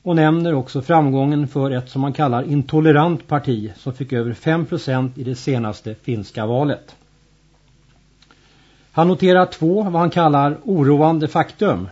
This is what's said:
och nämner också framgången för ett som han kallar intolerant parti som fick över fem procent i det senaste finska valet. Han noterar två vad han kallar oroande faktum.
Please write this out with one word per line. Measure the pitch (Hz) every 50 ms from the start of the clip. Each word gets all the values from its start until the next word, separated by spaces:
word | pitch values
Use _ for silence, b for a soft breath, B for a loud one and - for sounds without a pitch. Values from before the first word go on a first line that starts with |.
och | _ 180 170
nämner | 160 156 156 160 170 170 170 160
också | 135 123 - - 143
framgången | 127 - 170 160 151 139 131 135 135 143 151 147 147
för | 131 - 143 135 135
ett | 131 127 123 -
som | - 135 135
han | 143 127
kallar | - 151 139 117 120 135
intolerant | 170 143 143 131 - - 156 156 160 147 147 156 175 170 - -
parti | - 151 143 - 139 120 107 104 107 98
som | - - 135 131
fick | - 139 127 131
över | 120 117 120 113
fem | - - 160 160 170 165
procent | 165 175 165 - - 131 131 131 127 131
i | 147 127
det | 123 131
senaste | 127 - 147 135 120 117 107 104 - _ 110 110
finska | _ _ - 120 107 98 - - 120 107
valet. | 110 120 127 147 147 - - - - - _ _ _ _ _ _ _ _ _ _ _ _ _ _ _ _ _ _ _ _ _ _ _ _ _ _ b b b b b b b b b b b b b
Han | b 156 165
noterar | 175 185 - 190 180 180 185 185
två | 180 - - 156 165 185 214 214
vad | 196 170 165
han | 175 170
kallar | 170 180 170 156 147 139 139 143 151 - -
oroande | 233 196 165 139 135 147 143 156 160 165 156 156
faktum. | 131 - 170 151 - - - 220 196 127 87 92 95